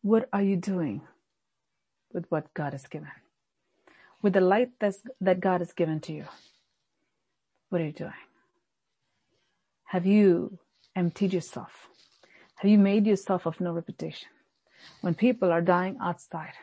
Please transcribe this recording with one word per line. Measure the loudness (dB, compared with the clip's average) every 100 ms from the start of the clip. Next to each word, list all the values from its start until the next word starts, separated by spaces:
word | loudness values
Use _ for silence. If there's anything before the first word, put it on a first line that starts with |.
What | 2 0 0
are | -2
you | 0 0
doing | -2 -4 -4 -6 -12 _ _ _ _ _ _ _ _ _ _
with | -12 -6
what | -6 -6
God | -8 -8
has | -8 -14
given? | -16 -16 -20 _ _ _ _ _ _ _ _ _ _
With | 2
the | 4
light | 4 4 0 _
that's, | -4 -4 -16 -4
that | 0 0
God | 0 0
has | -4
given | -2 -2 -2
to | -6
you, | -12 -14 -20 _ _ _ _ _ _ _ _ _ _ _ _ _
what | -4
are | -4
you |
doing? | -8 -14 -14 -20 _ _ _ _ _ _ _ _ _ _ _ _ _ _ _ _
Have | -2 2
you | 6 6 4 -2 -12 _ _ _ -4
emptied | -4 -2 -2
yourself? | -2 -6 -14 -16 -20 -20 _ _ _ _ _ _ _
Have | 4
you | 6
made | 6 4 2
yourself | 0 0 -2 -2
of | -4
no | -4
reputation? | -4 -8 -10 -12 -12 -20 _ _ _ _ _ -20 -8
When | -4
people | 2 2 2 2
are | 2
dying | 2 2 0 -4
outside | -6 -6 -10 -14 -14 -18